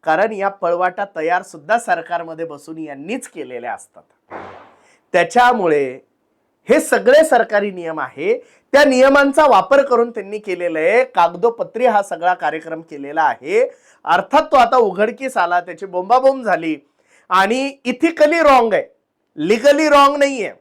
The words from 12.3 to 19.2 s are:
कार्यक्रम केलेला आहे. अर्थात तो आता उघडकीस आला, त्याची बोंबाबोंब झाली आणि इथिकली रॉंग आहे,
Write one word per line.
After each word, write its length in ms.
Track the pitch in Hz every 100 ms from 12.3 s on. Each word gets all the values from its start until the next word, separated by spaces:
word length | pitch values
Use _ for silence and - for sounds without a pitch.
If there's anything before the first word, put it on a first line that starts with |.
कार्यक्रम 480 | 180 165 156 160 160
केलेला 420 | 165 147 139 156
आहे. 380 | 151 117 139 208 - - _ _ -
अर्थात 380 | 175 190 294
तो 140 | 311 277
आता 200 | 233 254
उघडकीस 600 | 220 180 214 247 262 208
आला, 220 | 175 175
त्याची 260 | 175 160 196
बोंबाबोंब 580 | 180 190 247 269 269
झाली 320 | 226 175 165 147 _ _ _ _ _
आणि 420 | 185 196 247 277 277 240
इथिकली 540 | 247 330 330 302 339
रॉंग 320 | 294 262 233
आहे, 100 | 180 - _ _ _